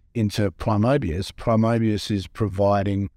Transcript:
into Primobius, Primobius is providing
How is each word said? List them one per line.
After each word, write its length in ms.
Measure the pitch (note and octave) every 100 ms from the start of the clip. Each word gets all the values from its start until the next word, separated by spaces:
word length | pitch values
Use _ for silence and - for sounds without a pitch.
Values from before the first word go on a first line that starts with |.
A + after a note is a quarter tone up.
| _
into 360 | A#2 G#2 - G2+
Primobius, 800 | - - G#2 A#2 C#3+ G2 D#2 G2+
Primobius 800 | - - A2 A2+ A#2 A2 G#2 -
is 160 | G2+ F#2
providing 840 | - G#2+ F#2+ G2+ G2+ G2+ G2 G2